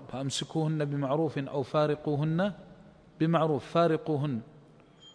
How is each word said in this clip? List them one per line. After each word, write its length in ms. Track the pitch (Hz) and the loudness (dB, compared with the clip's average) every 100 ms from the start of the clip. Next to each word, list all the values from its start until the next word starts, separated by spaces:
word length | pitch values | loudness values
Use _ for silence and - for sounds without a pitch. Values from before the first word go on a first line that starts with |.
| - | -12
"فأمسكوهن 760 | 123 139 - 151 160 156 156 147 | -6 -4 -4 -4 -2 0 0 -2
بمعروف 520 | 143 139 147 160 147 | -2 0 2 0 -2
أو 260 | 135 147 | -4 -4
فارقوهن 920 | 127 156 151 147 - 143 156 160 202 - - - - - - - | 0 2 2 0 -2 0 0 2 0 -2 -16 -20 -20 -20 -12 -2
بمعروف"، 460 | 160 165 156 139 - | 2 4 4 0 0
فارقوهن. 760 | 170 170 160 - 151 147 117 - - - - - - - | 2 4 2 0 -2 -2 -4 -8 -20 -20 -20 -20 -20 -20